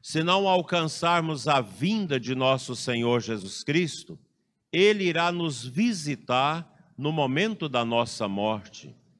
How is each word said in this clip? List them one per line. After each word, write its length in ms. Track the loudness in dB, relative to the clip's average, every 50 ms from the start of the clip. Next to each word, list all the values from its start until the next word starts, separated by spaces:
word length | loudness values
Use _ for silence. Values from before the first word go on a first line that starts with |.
Se 220 | _ -4 -2 -2 2
não 240 | 2 2 4 4
alcançarmos 1000 | 4 4 2 2 2 0 0 0 0 -4 0 2 2 4 4 2 0 -4 -4 0 2
a 120 | 2 2
vinda 600 | 2 0 -6 -2 -2 0 0 0 0 0 -2 -2
de 160 | -2 -2 -2
nosso 400 | 2 4 4 4 2 0 -8 -8
Senhor 440 | -8 -4 -4 -2 0 2 2 2 2
Jesus 440 | 2 -2 -6 -6 -6 -10 -12 -10 -6
Cristo, 520 | -2 0 0 0 0 -4 -10 -14 -16 -18 -20 _ _ _ _ _ _ _ _ _ _ 0
Ele 300 | 4 4 4 4 4 0
irá 300 | 0 2 2 0 0 0
nos 320 | 0 -2 -4 -4 -6 -10
visitar 1080 | -8 -2 0 0 0 0 -2 -4 -6 -6 -6 -4 0 0 2 2 2 0 -4 -8 -12 _ _ _ _ _
no 140 | -6 -4 -2
momento 580 | 0 0 0 0 2 0 0 -2 -2 -4 -6 -2
da 160 | -2 0 0
nossa 440 | 2 2 0 0 0 -2 -4 -4 -4
morte 680 | -2 0 0 0 -2 -4 -6 -14 -20 -20 -20 -20 -20 _ _ _ _ _